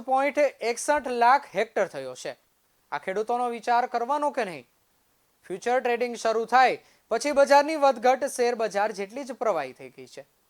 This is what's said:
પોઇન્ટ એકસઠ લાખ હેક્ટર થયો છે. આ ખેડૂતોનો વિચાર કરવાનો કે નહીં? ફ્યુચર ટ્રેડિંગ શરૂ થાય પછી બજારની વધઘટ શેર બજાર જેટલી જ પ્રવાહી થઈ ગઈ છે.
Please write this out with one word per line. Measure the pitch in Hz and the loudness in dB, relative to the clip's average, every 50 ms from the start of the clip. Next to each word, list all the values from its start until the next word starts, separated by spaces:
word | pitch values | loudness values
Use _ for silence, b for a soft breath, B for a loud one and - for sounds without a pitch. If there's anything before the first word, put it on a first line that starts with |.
| 233 262 | -2 0
પોઇન્ટ | 262 262 277 285 277 294 294 254 - - - 233 | 0 0 0 0 2 0 0 0 -2 -4 -4 -4
એકસઠ | 233 - - - 294 294 254 262 247 233 | -4 -2 -2 0 0 0 -2 -2 0 2
લાખ | 233 240 269 285 - - - | 4 4 4 4 2 -2 -4
હેક્ટર | 190 220 - - 233 190 156 | -4 -4 -2 -2 -2 -2 -2
થયો | - 143 135 127 127 | -4 -10 -10 -12 -12
છે. | - - 147 120 _ _ _ _ _ _ _ _ _ _ - | -12 -12 -12 -12 _ _ _ _ _ _ _ _ _ _ -10
આ | 143 147 | -10 -8
ખેડૂતોનો | - 190 185 208 220 226 240 240 247 240 | -6 -6 -4 -4 -2 -2 -2 -2 -2 -4
વિચાર | 233 226 - 247 240 240 247 240 | -6 -4 -2 0 2 2 2 0
કરવાનો | - 240 240 240 285 302 294 285 | -2 -4 -2 -2 -2 0 -2 -2
કે | 233 269 220 | -2 -4 -6
નહીં? | 185 165 135 117 _ _ _ _ _ _ _ _ _ _ _ _ _ _ _ _ | -6 -8 -12 -16 _ _ _ _ _ _ _ _ _ _ _ _ _ _ _ _
ફ્યુચર | - 180 185 - 240 247 262 | -12 -10 -6 -2 -2 0 0
ટ્રેડિંગ | 247 240 240 226 247 240 233 | 0 0 -2 -2 -2 -4 -4
શરૂ | 208 - 226 214 226 226 | -4 -2 -2 -2 -2 0
થાય | - 233 254 262 226 156 - b b b b b - | 2 4 6 6 4 2 -2 b b b b b -4
પછી | 220 233 269 294 | -4 -2 -2 0
બજારની | 285 277 277 240 277 285 285 302 320 294 277 | 2 4 6 6 6 6 4 4 2 2 2
વધઘટ | 277 240 233 214 247 262 254 285 262 - | 2 2 4 2 2 2 2 0 -4 -2
શેર | - 240 240 240 | -2 0 0 0
બજાર | 214 226 208 180 196 208 220 | -2 -2 -2 -2 -2 -2 -2
જેટલી | 208 190 202 190 226 277 277 | -4 -6 -10 -8 -10 -10 -10
જ | 240 | -10
પ્રવાહી | 247 - 226 226 185 156 139 131 | -8 -4 -2 0 0 0 -4 -8
થઈ | 123 - 135 127 | -10 -16 -18 -18
ગઈ | - 139 127 | -18 -20 -20
છે. | - - 139 131 _ _ _ _ | -20 -18 -20 -20 _ _ _ _